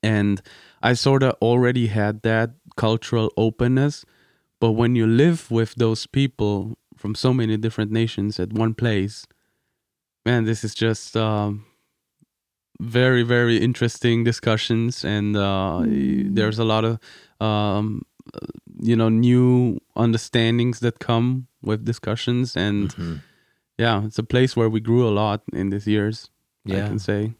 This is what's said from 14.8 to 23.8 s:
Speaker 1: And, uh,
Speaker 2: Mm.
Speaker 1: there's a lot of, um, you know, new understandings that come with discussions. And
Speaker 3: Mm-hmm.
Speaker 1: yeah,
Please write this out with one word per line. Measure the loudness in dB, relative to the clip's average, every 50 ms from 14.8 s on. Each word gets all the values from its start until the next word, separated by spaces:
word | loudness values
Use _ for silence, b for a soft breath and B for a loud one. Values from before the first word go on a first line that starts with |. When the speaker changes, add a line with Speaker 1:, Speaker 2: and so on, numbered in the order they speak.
| 0 -2 -4 -4 -4
Speaker 1:
And, | -4 -2 -2 0 0 0
uh, | 0 0 0 0 0 -2 -2 -2 -2 -2
Speaker 2:
Mm. | -2 0 0 0 -2 -2 -2 -2 -2 -2
Speaker 1:
there's | 0 0 0 0 -2
a | 0
lot | 0 0 0 0
of, | 0 -2 -4 B B B B B B B B -2
um, | -2 0 0 0 0 -2 -2 -2 -4 -6 -8 -10 _ _ _ -20 -18 -18 -16 -14 -14 -16 -18 _ -20 -14 -6
you | 0 0 2
know, | 2 4 2
new | 4 4 4 4 4 6 4 4 4 4 2 0 -2 -4 _ _ _
understandings | 0 0 2 2 0 -4 -2 0 0 2 2 2 2 0 0 -2 -2
that | -2 -4 -4 _
come | -2 0 0 2 2 0 0 -2 -6 _ _ _
with | -4 -4 -4 -4 -2
discussions. | -6 -6 -6 -4 -6 -6 -4 -2 -2 -2 -2 -2 -2 -2 -2
And | -2 0 0 0 -2 -4
Speaker 3:
Mm-hmm. | -4 -6 -8 -8 -8 -10 -12 B B B B B B B B B _
Speaker 1:
yeah, | -2